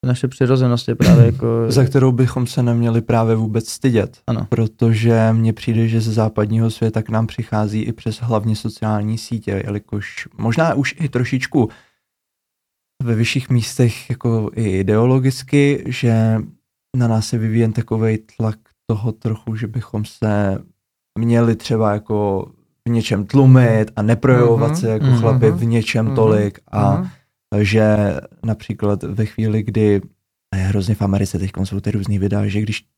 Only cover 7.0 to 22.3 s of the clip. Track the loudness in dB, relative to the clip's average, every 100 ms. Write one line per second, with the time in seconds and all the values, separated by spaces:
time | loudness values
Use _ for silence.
7 | -4 -4 -4 -6 -6 -4 -2 -4 -6 -6
8 | -8 -8 -2 -2 -2 -4 -6 -6 -4 -2
9 | -4 -6 -6 -8 -4 -6 -4 -8 _ -10
10 | -10 -14 -16 -6 -4 0 0 0 -4 -4
11 | -6 -2 -2 -2 -2 0 0 -4 _ _
12 | _ _ _ _ _ _ _ _ _ _
13 | -2 0 0 -2 0 -2 -2 0 0 0
14 | -8 -6 -2 -2 -2 -4 -2 0 0 2
15 | 4 2 0 -4 -2 2 2 0 -4 -2
16 | 0 2 2 0 -4 -14 _ _ _ -2
17 | 0 0 -2 -4 0 0 0 0 -4 -2
18 | 0 -2 _ _ -6 -6 _ _ _ -4
19 | -4 -6 -6 -6 -6 -8 -6 -8 -8 -8
20 | -8 -6 -2 0 -2 -4 -10 _ _ _
21 | _ -4 0 2 2 0 -2 0 0 -2
22 | -4 -2 -2